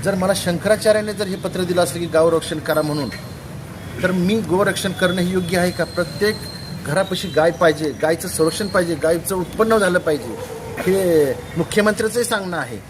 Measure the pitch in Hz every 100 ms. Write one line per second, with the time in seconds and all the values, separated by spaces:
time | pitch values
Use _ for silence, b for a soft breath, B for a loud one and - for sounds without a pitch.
0 | 147 196 185 190 185 170 196 214 220 214
1 | 214 196 196 190 190 185 180 180 170 165
2 | 170 160 165 160 - 156 - 156 151 147
3 | 123 - - - - - - - - -
4 | 180 185 175 220 170 180 202 180 196 165
5 | 180 185 175 185 170 175 180 175 160 -
6 | 165 - 208 214 - - - - - 170
7 | 196 185 180 147 165 170 170 147 156 123
8 | 156 165 143 - 160 160 202 190 170 156
9 | 160 170 160 190 175 - 220 220 185 180
10 | 170 147 120 101 - - - - 180 190
11 | 185 160 139 120 - 160 165 214 208 214
12 | 214 240 226 220 185 165 123 107